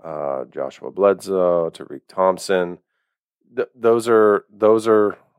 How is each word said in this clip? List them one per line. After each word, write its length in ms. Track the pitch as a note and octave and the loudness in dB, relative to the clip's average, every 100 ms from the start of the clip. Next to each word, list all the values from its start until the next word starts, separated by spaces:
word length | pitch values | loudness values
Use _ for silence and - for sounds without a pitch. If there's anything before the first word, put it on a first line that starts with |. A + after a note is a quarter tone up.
uh, 400 | E2 D2+ D2 C2+ B1 | -14 -10 -8 -8 -10
Joshua 460 | - C2+ - B1 | -10 -10 -10 -12
Bledsoe, 800 | - G2+ F#2 F#2 F#2+ F2+ F2 E2 | 0 0 0 -2 -2 0 0 -2
Tariq 320 | - - C#2+ _ | -8 -16 -18 _
Thompson. 680 | - F#2 F2+ - F#2 F2 F2+ _ _ _ _ _ _ _ A#2+ | -2 0 0 -2 -2 -2 -6 _ _ _ _ _ _ _ -8
Th-, 140 | - | -8
those 360 | B2+ A#2 A#2 A2+ | _ 0 0 2
are, 340 | A2+ G#2+ G2+ - | 4 4 2 -2
those 320 | G2+ G#2+ A2+ A2+ | -2 2 2 2
are, 320 | G#2+ G#2 F2+ _ | 2 2 -2 _